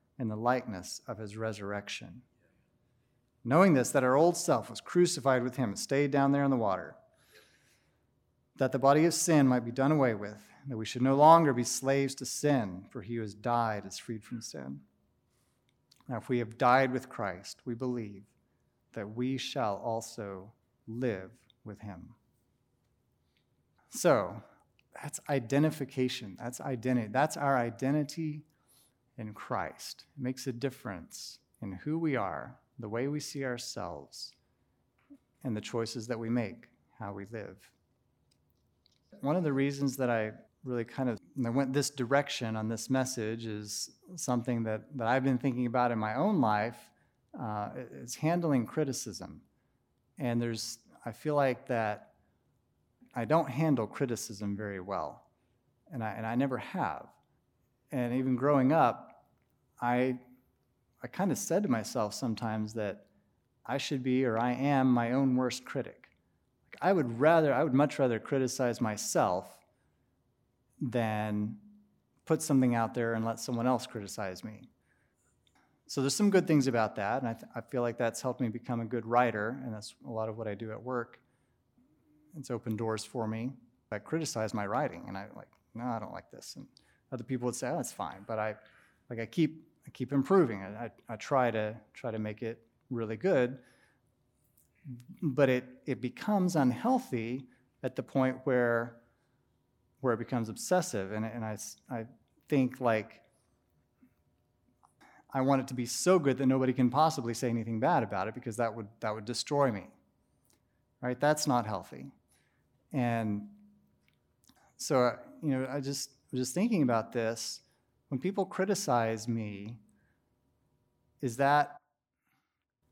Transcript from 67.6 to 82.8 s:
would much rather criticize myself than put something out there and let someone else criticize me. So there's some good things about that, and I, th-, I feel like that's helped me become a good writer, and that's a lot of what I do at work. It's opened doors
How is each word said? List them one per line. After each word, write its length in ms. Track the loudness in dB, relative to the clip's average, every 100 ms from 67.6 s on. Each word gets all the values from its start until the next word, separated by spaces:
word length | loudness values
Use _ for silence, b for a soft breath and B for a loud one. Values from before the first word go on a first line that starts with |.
would 100 | 4
much 240 | 4 4 4
rather 220 | 2 2
criticize 640 | 0 0 0 2 0 0
myself 720 | -2 -2 -2 2 2 2 -4 -16 _ _ _ _ _ _ _ _ _ _ _ -8
than 760 | -2 0 2 2 0 0 -2 -6 -16 -20 _ _ _ _ -2
put 160 | 0
something 320 | 4 4 4
out 200 | 4 0
there 200 | 0 0
and 120 | 0 -2
let 140 | -4
someone 280 | -4 -2 2
else 180 | 0 -2
criticize 580 | -10 -10 -8 -8 -8
me. 260 | -12 -16 -20 _ _ _ _ _ _ _ _ _ _ _ -10
So 120 | -2
there's 140 | 0 4
some 140 | 6
good 180 | 6 6
things 200 | 4 4
about 280 | 4 2 0
that, 240 | -2 0
and 60 | -2
I, 60 |
th-, 180 | -6 -8 -12
I 60 |
feel 200 | -6 -2
like 160 | -2 0
that's 240 | -2 -2
helped 180 | -4 -2
me 80 | -2
become 320 | -4 -4 -4
a 60 | -4
good 200 | -4 2
writer, 540 | 4 4 2 -4 -4
and 100 | -8
that's 220 | -10 -12 -18 -10
a 20 |
lot 200 | -6 -6
of 80 | -6
what 100 | -6
I 60 |
do 180 | -6 -8
at 100 | -10
work. 380 | -6 -6 -6 -12 _ _ _ _ _ _ _ _ _ _ _ -16
It's 140 | -8
opened 260 | -6 -4
doors 260 | -4